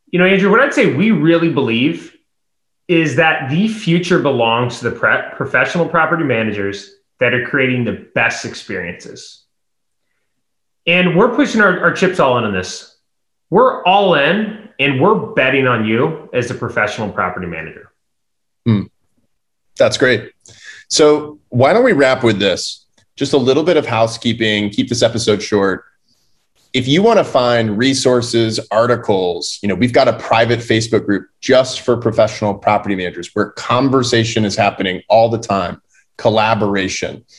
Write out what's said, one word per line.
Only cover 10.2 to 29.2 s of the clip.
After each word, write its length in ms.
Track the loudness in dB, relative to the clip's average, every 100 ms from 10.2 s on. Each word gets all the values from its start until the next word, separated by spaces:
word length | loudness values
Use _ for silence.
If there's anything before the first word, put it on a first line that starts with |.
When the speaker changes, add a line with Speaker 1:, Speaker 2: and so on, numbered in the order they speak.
| _ _ _ _ _ _ 0
Speaker 1:
And 300 | 2 2 4
we're 200 | 2 2
pushing 260 | 0 2
our, 180 | 2 2
our 120 | 0
chips 260 | 0 0 2
all 180 | 2 2
in 60 |
on 100 | -2
this. 440 | -4 -6 -12 -18 _ _ _ _ _ -2
We're 320 | 2 2 2 0
all 280 | 2 4
in, 560 | 2 2 0 -4 -8 -12 -4
and 220 | -2 2
we're 320 | 2 2 -2
betting 340 | -2 0 2 2
on 180 | 0 0
you 440 | 0 0 -4 -8
as 180 | -6 -4
a 40 | -6
professional 560 | -6 -2 -4 -4 -8
property 360 | -4 -6 -6 -10
manager. 440 | -10 -14 -18 -20 _ _ _ _ _ _ _ -2
Speaker 2:
Hmm. 180 | -2 -2 _ _ _ _ _ _ _ _ -2
That's 200 | 0 2
great. 340 | 0 0 -4 _ _ -20 -20 -20 -4
So 500 | 2 4 4 -2 -16 _
why 240 | 2 4
don't 100 | 4
we 100 | 4
wrap 300 | 4 2 2
with 160 | 0 2
this? 460 | 0 -2 -6 -14 _ _ _ -8
Just 180 | 0
a 40 | 0
little 260 | 2 2
bit 140 | 2 0
of 80 | 0
housekeeping, 840 | 0 0 -2 -4 -2 0 0 -2
keep 180 | -4 -4
this 140 | 0
episode 380 | 0 0 -2 -2
short. 440 | 0 0 0 -2 -10 _ _ _ _ _ _ _ _
If 140 | -4 0
you 140 | 2
wanna 220 | 4 2
find 540 | 2 2 2 2 0 0
resources, 840 | 0 0 2 0 0 0 0 -2 -2
articles, 880 | 0 2 0 0 -2